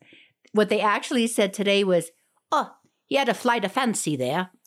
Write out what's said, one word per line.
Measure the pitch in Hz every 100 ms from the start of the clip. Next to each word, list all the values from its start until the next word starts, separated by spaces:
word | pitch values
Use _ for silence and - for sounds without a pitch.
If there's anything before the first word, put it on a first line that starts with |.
| _ - _ _ _
What | 208 214
they | 214
actually | 208 202 - 254 226
said | - 202
today | 196 202 202
was, | 196 175 165 _ _ _ -
"Oh, | 302 302 - _ _ -
he | 269
had | 240
a |
flight | 190 240 233
of | 185
fancy | 254 254 190 160 139
there." | 123 160 185 _